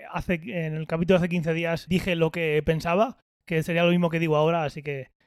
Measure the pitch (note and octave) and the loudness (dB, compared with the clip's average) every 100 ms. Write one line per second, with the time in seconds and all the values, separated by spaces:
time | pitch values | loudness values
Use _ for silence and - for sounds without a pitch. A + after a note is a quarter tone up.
0 | - F3 - E3+ D#3+ F3 D#3+ D#3 D#3+ E3 | -12 -10 -4 -4 -4 -6 -6 -6 -4 -4
1 | E3+ F#3 F3 F3 D#3+ E3 E3 E3 - F3+ | 4 4 4 0 0 -2 -2 -4 0 0
2 | G3 E3+ D#3+ E3+ D#3+ D3+ D3+ D#3+ E3+ F3 | 0 0 0 0 0 0 0 -2 0 0
3 | B3 - _ _ - D#3+ E3 E3 F3 F3 | 0 -2 _ _ -4 -2 0 2 4 4
4 | E3+ E3 E3 D3+ D#3 E3+ D3 D#3 C#3+ C#3 | 2 0 2 4 4 2 -2 -6 -8 -8
5 | B2 _ | -10 _